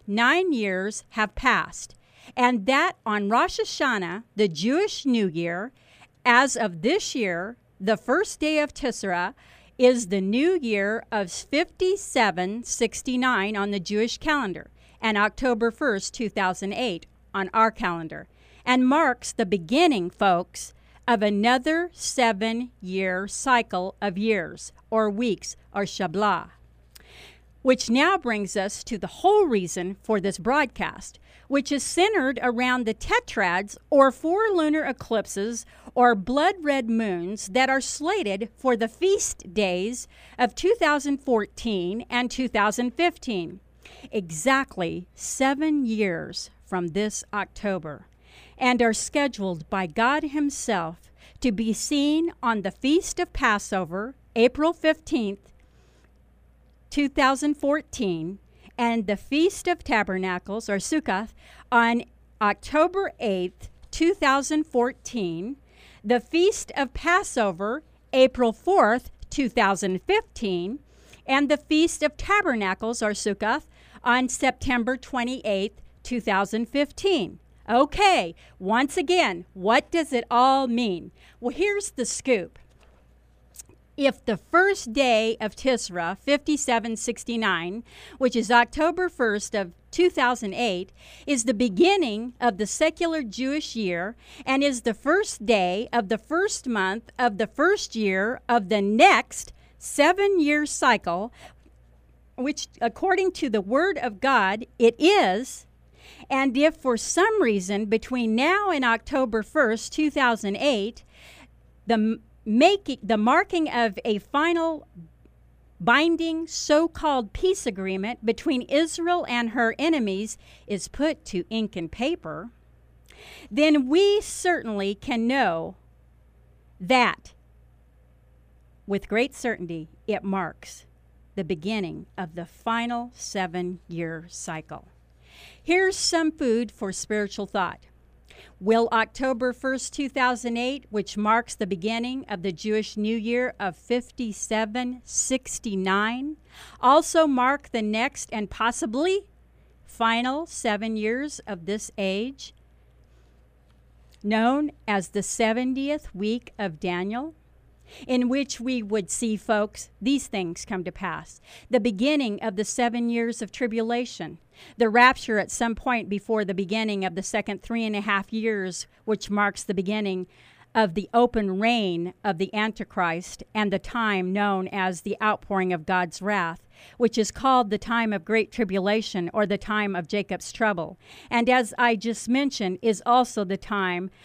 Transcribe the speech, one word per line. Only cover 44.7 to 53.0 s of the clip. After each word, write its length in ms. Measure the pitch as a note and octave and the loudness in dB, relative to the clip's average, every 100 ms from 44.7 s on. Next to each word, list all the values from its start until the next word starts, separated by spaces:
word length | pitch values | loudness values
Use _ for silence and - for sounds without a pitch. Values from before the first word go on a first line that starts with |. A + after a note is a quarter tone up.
| - E3+ E3 F3 - | -4 -4 -6 -12 -14
seven 720 | - - C4+ C#4 D#4 D4 B3 | -8 0 0 2 0 0 0
years 640 | G#3+ G3+ E3 D#3 F3 - _ - | 0 0 -2 -6 -10 -12 _ -8
from 240 | F#3 F3 | -4 -2
this 340 | E3 G#3+ - - | -2 -4 -4 -8
October, 720 | G#3 F#3 - G#3 F#3 D#3 C#3 - _ _ - - - | -8 -8 -6 -4 -4 -6 -14 -16 _ _ -20 -20 -2
and 220 | B3 B3 | 2 4
are 120 | A#3 | 4
scheduled 720 | A3 - D4+ C#4+ A3 F#3+ E3+ D#3 | 2 -2 0 0 -2 -6 -6 -6
by 160 | G3 F#3 | -4 -4
God 360 | D3+ A#3 D4 | 0 0 0
Himself 880 | D4+ D4 C#4+ - - G3 E3 E3 - - - - | -2 -2 -2 -2 -2 -2 -2 -10 -20 -20 -20 -4
to 120 | B3+ | -2
be 220 | G3 A3+ | 0 -2
seen 580 | G3+ - D4 D4 D#4 E4+ - | -2 -2 0 2 2 0 -2
on 180 | B3 A3 | -2 -2
the 100 | F#3+ | -4
Feast 480 | - C4 D#4+ | -2 2 2